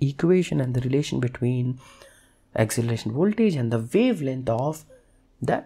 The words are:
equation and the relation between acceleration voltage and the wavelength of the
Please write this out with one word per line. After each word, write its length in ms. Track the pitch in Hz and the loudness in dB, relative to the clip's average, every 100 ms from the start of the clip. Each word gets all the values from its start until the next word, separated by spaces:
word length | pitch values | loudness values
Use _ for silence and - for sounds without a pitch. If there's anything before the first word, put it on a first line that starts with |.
equation 580 | 139 139 170 185 175 151 | -2 0 2 2 2 -2
and 140 | 127 | 0
the 80 | 123 | -2
relation 400 | 127 139 147 131 | 0 0 0 -2
between 580 | 123 - 123 127 123 127 - - - - _ _ _ - | -2 -2 -2 0 -2 -4 -12 -20 -20 -20 _ _ _ 0
acceleration 580 | 110 - 117 113 - | 0 0 -2 -2 -4
voltage 420 | 127 202 214 220 143 | 0 0 2 2 2
and 160 | 117 | 0
the 160 | 117 117 | -2 0
wavelength 560 | 196 254 185 135 131 127 | 2 2 2 -2 -4 -2
of 340 | 113 143 156 - - _ _ _ _ | 0 -2 -6 -12 -20 _ _ _ _
the 220 | - - | -4 -4